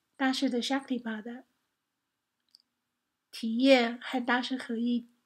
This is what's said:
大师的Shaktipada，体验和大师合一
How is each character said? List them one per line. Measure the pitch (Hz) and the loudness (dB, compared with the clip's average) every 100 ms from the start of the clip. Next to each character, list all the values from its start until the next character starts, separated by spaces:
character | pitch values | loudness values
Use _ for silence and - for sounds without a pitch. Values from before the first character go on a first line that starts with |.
| _ - | _ -2
大 | 262 | -2
师 | 269 269 | 0 0
的 | 240 | -2
Shaktipada， | 233 269 - 240 220 214 226 247 - _ _ _ _ _ _ _ _ _ _ _ _ _ _ _ _ _ _ | -2 -4 -4 -6 -6 -10 -12 -16 -20 _ _ _ _ _ _ _ _ _ _ _ _ _ _ _ _ _ _
体 | - 226 226 | -10 -4 4
验 | 269 262 233 240 | 6 6 6 -2
和 | - 262 | -6 -4
大 | 240 247 | 0 0
师 | 254 254 | 0 -6
合 | - 226 | -4 -2
一 | 240 240 - _ | 0 -2 -4 _